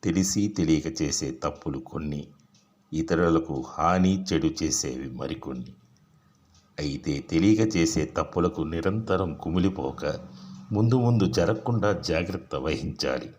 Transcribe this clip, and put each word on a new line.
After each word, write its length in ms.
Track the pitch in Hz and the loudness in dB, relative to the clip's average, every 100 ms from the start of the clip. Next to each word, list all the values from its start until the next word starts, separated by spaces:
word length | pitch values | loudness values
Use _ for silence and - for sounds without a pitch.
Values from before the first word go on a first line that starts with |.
తెలిసి 440 | - 87 92 - 104 | 0 2 2 2 0
తెలియక 540 | - 80 78 80 80 | 0 2 2 2 -4
చేసే 300 | 73 67 71 - | -2 -2 -4 -4
తప్పులు 360 | 73 - - 95 | -6 -6 -8 -8
కొన్ని, 480 | - - 76 73 - - _ _ _ _ _ | -8 -8 -6 -6 -8 -16 _ _ _ _ _
ఇతరులకు 720 | 80 80 82 87 80 - 69 65 | -4 0 2 4 4 2 -6 -6
హాని 540 | - 80 92 92 95 | 0 2 4 4 4
చెడు 300 | 95 85 80 76 | 0 0 0 0
చేసేవి 460 | 80 - 76 64 67 | -2 -2 -4 -6 -8
మరికొన్ని. 640 | 62 69 78 - 64 62 - _ _ _ _ _ _ _ _ _ - | -8 -8 -8 -8 -10 -10 -16 _ _ _ _ _ _ _ _ _ -6
అయితే 400 | 73 69 - 71 | -6 -4 -4 -4
తెలియక 560 | - 82 95 107 110 87 | 0 4 6 6 4 2
చేసే 300 | 82 - 78 - | 2 2 -2 -2
తప్పులకు 440 | 78 - 87 - | -2 2 0 0
నిరంతరం 720 | 78 82 82 104 113 92 92 | -4 -2 0 -2 0 0 0
కుమిలిపోక 720 | 76 - 85 92 95 67 65 71 - - - - - - | -4 -2 2 2 0 -6 -4 -4 -4 -8 -18 -18 -18 -4
ముందు 240 | 104 110 127 | 2 4 4
ముందు 300 | 120 120 92 | 4 4 4
జరగకుండా 680 | - - 110 - 113 101 | 2 2 2 0 0 2
జాగ్రత్త 640 | 92 - 90 87 92 - 71 | 0 0 -2 -2 -6 -6 -6
వహించాలి. 760 | 69 78 73 71 71 67 - | -2 -4 -4 -4 -4 -4 -6